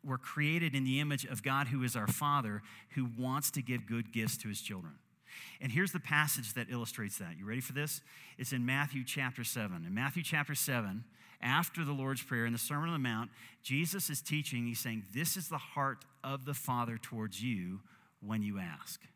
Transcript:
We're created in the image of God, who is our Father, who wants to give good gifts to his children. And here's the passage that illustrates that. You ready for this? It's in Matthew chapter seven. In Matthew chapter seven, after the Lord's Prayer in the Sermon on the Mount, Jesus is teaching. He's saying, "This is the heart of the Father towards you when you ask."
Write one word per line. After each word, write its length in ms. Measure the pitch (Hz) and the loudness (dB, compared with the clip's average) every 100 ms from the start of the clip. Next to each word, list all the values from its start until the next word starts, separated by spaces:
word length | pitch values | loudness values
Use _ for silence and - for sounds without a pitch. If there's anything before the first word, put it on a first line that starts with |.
We're 140 | 143 127 | -2 -2
created 580 | - - 147 165 165 135 | -2 2 4 4 4 4
in 80 | |
the 160 | 131 131 | 4 4
image 240 | 147 139 | 4 2
of 180 | - 123 | 0 -2
God, 260 | 143 135 139 | 2 2 4
who 140 | 127 | 2
is 140 | 127 120 | 2 2
our 100 | 104 | 2
Father, 560 | - 147 143 113 104 - - - | 2 4 4 2 -2 -6 -18 -6
who 140 | - | -2
wants 460 | 127 113 127 135 143 | -2 0 0 2 2
to 120 | 147 | 0
give 220 | 127 123 | 0 -2
good 280 | 107 117 110 | 0 -2 0
gifts 240 | 117 107 - | 0 0 0
to 100 | 110 | -4
his 140 | 101 | -4
children. 360 | - 98 82 - _ _ - - - - | -4 -6 -8 -14 _ _ -20 -16 -16 -6
And 120 | 135 | 0
here's 180 | 135 190 | 2 2
the 80 | 180 | 0
passage 540 | - 147 151 - 110 | 2 6 6 4 0
that 180 | 123 117 | -4 -2
illustrates 480 | 123 113 - 104 - | -2 -4 -4 -4 -4
that. 180 | 90 82 | -8 -8
You 80 | |
ready 160 | 101 120 | -4 -2
for 120 | 127 | -2
this? 280 | 139 147 - - - - - | -4 -2 -4 -8 -20 -18 -8
It's 160 | 127 | -2
in 120 | 131 | 0
Matthew 380 | 123 139 143 135 | 2 2 2 -2
chapter 400 | 123 - 131 120 | -4 -2 -2 -2
seven. 420 | 117 - 104 87 | -2 -2 -2 -4
In 80 | 82 | -2
Matthew 280 | 98 135 170 | 0 0 0
chapter 320 | 165 156 143 | 0 0 0
seven, 500 | 139 - 127 104 98 120 - - - | 0 2 2 2 -2 -6 -16 -20 -4
after 440 | 120 139 170 - | 2 4 4 0
the 80 | 151 | 0
Lord's 300 | 143 135 131 | 0 0 -2
Prayer 240 | - 123 117 | 0 0 2
in 60 | |
the 60 | 117 | 0
Sermon 300 | - 147 165 | 0 0 0
on 40 | |
the 60 | 165 127 | 2 2
Mount, 240 | 110 120 - - - | 0 -2 -8 -20 -14
Jesus 460 | - 135 160 196 - | -2 2 2 0 -2
is 140 | 147 | -2
teaching. 440 | - 151 147 123 120 | 0 0 0 0 0
He's 140 | 117 | 0
saying, 260 | 123 110 98 | 0 -2 -2
"This 260 | 107 165 190 | 0 0 0
is 120 | 165 | -2
the 100 | 151 | -4
heart 460 | - - 135 123 - - | -4 0 0 0 -10 -10
of 220 | 131 135 | -6 -4
the 100 | 131 | -4
Father 420 | 139 - 123 117 113 | -4 2 2 2 -2
towards 460 | - 113 110 98 | -4 -4 -2 -2
you 400 | 120 107 90 98 - - - _ | 0 0 0 -6 -10 -20 -20 _
when 220 | 104 110 | -2 0
you 160 | 104 98 | 0 0
ask." 460 | 90 76 - - - | -4 -8 -10 -12 -12